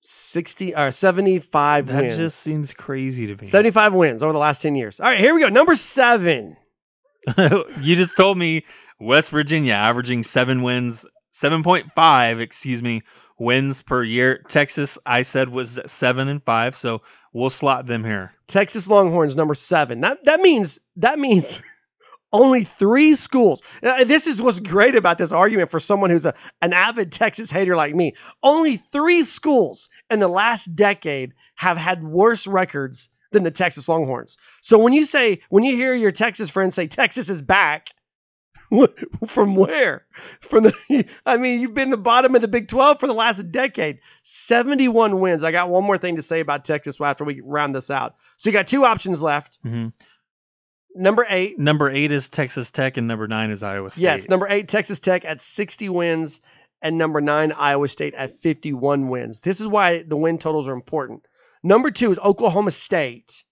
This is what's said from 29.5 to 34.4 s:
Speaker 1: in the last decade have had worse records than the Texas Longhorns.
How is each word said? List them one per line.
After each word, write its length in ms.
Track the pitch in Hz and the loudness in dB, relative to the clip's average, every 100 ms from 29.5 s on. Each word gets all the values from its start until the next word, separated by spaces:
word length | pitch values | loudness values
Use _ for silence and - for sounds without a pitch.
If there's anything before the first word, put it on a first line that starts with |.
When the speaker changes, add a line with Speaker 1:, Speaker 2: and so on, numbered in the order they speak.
| 269 156 - - _ _ | 2 2 -4 -20 _ _
Speaker 1:
in 80 | 220 | 0
the 80 | 190 | 2
last 480 | 180 220 226 - 165 | 2 0 -2 -8 0
decade 560 | 208 202 160 139 127 _ _ - | 0 2 -6 -6 -8 _ _ -4
have 220 | 180 170 | -2 -2
had 260 | 160 180 | -4 -6
worse 440 | 156 160 220 226 190 | -4 2 2 2 -4
records 600 | 196 185 143 135 127 - _ _ | -2 -2 -4 -8 -10 -20 _ _
than 100 | - | 0
the 80 | 170 | 0
Texas 380 | - 180 - 131 | -2 -4 -4 -4
Longhorns. 480 | 165 139 123 120 - | -2 -2 -6 -10 -20